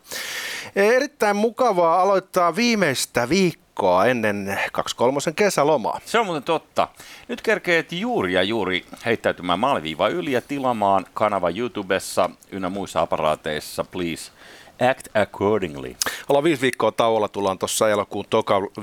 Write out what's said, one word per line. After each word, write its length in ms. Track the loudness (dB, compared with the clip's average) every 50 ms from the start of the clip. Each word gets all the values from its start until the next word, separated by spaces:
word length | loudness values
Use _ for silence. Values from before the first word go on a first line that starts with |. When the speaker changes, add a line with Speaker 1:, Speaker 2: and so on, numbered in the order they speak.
| _ -12 -12 -10 -10 -8 -8 -8 -8 -8 -10 -10 -10 -6 0
Speaker 1:
Erittäin 600 | 2 2 4 4 2 0 -2 _ -2 0 0 2
mukavaa 680 | 2 0 0 0 2 2 2 4 4 4 4 4 4
aloittaa 540 | 4 4 2 2 0 _ 0 2 2 2 2
viimeistä 760 | 2 2 2 2 2 2 2 0 -2 -2 -2 0 0 0 2
viikkoa 760 | 2 4 4 2 0 -4 _ _ -4 0 4 4 6 6 6
ennen 540 | 4 4 2 0 0 0 -2 -4 -4 -4 -4 -6 -4
kaksi 240 | -4 -4 -4 -4 -2
kolmosen 400 | 0 0 0 0 0 -2 -2 0
kesälomaa. 640 | 0 0 2 2 2 2 2 2 2 0 -4 -6 -6 -6
Speaker 2:
Se 140 | -2 0 0
on 60 | 0
muuten 180 | 0 -4 -4 -2
totta. 440 | -2 -4 -4 -4 _ -2 -2 -2 -2 -2 -14 -20 -20 -20 -18 -12
Nyt 140 | -12 -10 -6
kerkeet 500 | -2 -2 -2 0 0 0 0 0 0 -2
juuri 420 | -6 -6 -4 -2 -2 0 0 2 2
ja 100 | 2 2
juuri 420 | 2 0 0 0 0 -2 -4 -4 -8 -14 -6 -2
heittäytymään 540 | -2 -2 0 0 -2 -2 -2 0 0 0 2
maaliviiva 480 | 2 0 0 -2 -4 -6 -2 0 0
yli 240 | 0 0 -2 -4 -2
ja 100 | -2 -4
tilaamaan 640 | -4 -4 -6 -2 -2 -2 0 2 2 2 2 2 0 -4 -4
kanava 360 | -2 0 0 0 0 -2 -2
YouTubessa 800 | -2 -2 -6 -6 -6 -6 -4 -2 -2 -2 -2 -4 -2 0 0 -2 -2 _ -18 -12
ynnä 180 | -10 -6 -6 -6
muissa 320 | -6 -6 -8 -4 -2 -2
aparaateissa. 840 | -2 -2 -2 -2 0 0 -2 -2 -4 -6 -6 -6 -8 -10 -8 -8 -8
Please 480 | -8 -6 -6 -4 -4 -6 -8 -12 -16 -20 -20 -20 -20 -20 -20 -20 -14 -6 -2 0 0
act 180 | 0 -2 -6 -4 -2
accordingly. 760 | -2 -2 -2 -2 -2 0 0 0 0 -2 -6 -8 -10 -12 -10 -8 -6 -6 -6 -6 -6 -2 0
Speaker 1:
Ollaan 140 | 2 2 4
viisi 180 | 2 0 2
viikkoa 300 | 0 -2 0 2 0 0
tauolla, 360 | 2 2 2 2 2 2 0
tullaan 300 | -2 -4 -2 -2 -2 -2 -2
tossa 300 | -4 -4 0 2 2 2
elokuun 360 | 2 2 0 -2 -4 -8 -4 0
toka 260 | 0 0 2 2 0 0 0 -2 -6 -6